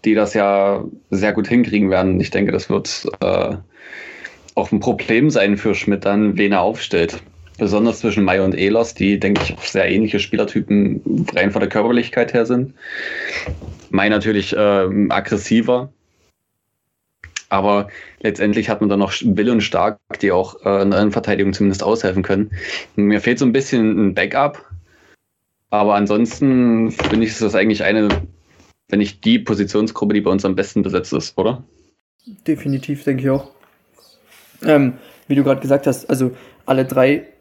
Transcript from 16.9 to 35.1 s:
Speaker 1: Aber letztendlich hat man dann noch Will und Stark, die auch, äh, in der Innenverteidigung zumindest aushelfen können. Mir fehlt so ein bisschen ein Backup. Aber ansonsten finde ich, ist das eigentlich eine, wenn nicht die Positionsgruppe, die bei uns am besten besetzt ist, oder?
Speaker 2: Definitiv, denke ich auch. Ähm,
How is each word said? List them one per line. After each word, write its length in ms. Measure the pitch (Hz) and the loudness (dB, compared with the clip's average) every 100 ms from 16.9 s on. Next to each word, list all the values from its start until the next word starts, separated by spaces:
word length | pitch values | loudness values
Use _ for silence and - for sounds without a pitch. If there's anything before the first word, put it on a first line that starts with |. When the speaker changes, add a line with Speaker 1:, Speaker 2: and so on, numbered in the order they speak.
| _ _ _ - - - | _ _ _ -16 -16 -4
Speaker 1:
Aber 400 | 98 98 101 101 - - - | 0 2 0 -2 -14 -20 -4
letztendlich 480 | 107 101 107 107 104 | -4 0 0 0 -2
hat 100 | 104 | 0
man 100 | 107 | 0
dann 100 | 101 | 2
noch 120 | 95 - 117 | -2 0 0
Will 240 | 98 110 | 0 2
und 100 | 117 | 0
Stark, 400 | 101 90 101 107 _ - | 0 0 0 -4 _ -4
die 100 | 101 | 0
auch, 340 | 92 95 - - | 0 -2 -6 -2
äh, 180 | 98 | 0
in 80 | 98 | 2
der 100 | 98 | 2
Innenverteidigung 500 | 107 101 - 95 98 | 2 0 -2 0 -2
zumindest 320 | 92 101 95 | 2 0 0
aushelfen 400 | 95 113 98 95 | -2 0 0 -2
können. 280 | 90 98 104 90 - - - - | 0 0 0 -6 -10 -10 -8 0
Mir 240 | 101 104 | 2 2
fehlt 200 | 117 117 | 2 2
so 60 | 131 | 2
ein 60 | |
bisschen 560 | 123 135 123 110 107 98 | 2 0 2 2 2 0
ein 60 | |
Backup. 500 | 85 98 131 143 - - - _ _ _ _ _ _ _ _ _ | 0 -2 0 0 -2 -20 -20 _ _ _ _ _ _ _ _ _
Aber 260 | 107 104 101 | 0 2 2
ansonsten 960 | 101 107 117 - 139 127 123 113 113 | 2 2 0 0 2 4 4 4 0
finde 340 | - 98 110 113 | 0 0 2 0
ich, 60 | |
ist 100 | 113 | 0
das 120 | 107 | 0
eigentlich 300 | 104 107 104 | 2 2 2
eine, 240 | 92 110 104 92 87 _ _ _ _ _ _ | 0 2 2 0 -4 _ _ _ _ _ _
wenn 120 | 101 | 0
nicht 260 | 101 - 110 | 0 -2 2
die 120 | 117 | 2
Positionsgruppe, 760 | 104 104 101 107 113 - 104 | 2 -2 0 0 -2 -2 0
die 80 | 104 | 2
bei 100 | 101 | 2
uns 140 | 95 98 | 0 0
am 100 | 92 | -2
besten 260 | 98 110 | -2 -2
besetzt 300 | - 90 - | 0 -2 -4
ist, 260 | 62 - - | -6 -6 -2
oder? 240 | 98 123 - _ _ _ _ _ - 202 - | -2 -2 -12 _ _ _ _ _ -20 -10 -6
Speaker 2:
Definitiv, 560 | 147 143 135 135 139 | -4 -2 -6 -6 -6
denke 200 | - 131 | -4 -2
ich 60 | 135 | 0
auch. 220 | 135 - _ _ _ _ _ _ _ _ - - _ | -2 -4 _ _ _ _ _ _ _ _ -20 -20 _
Ähm, 300 | - 147 131 123 - | 2 4 4 -2 -18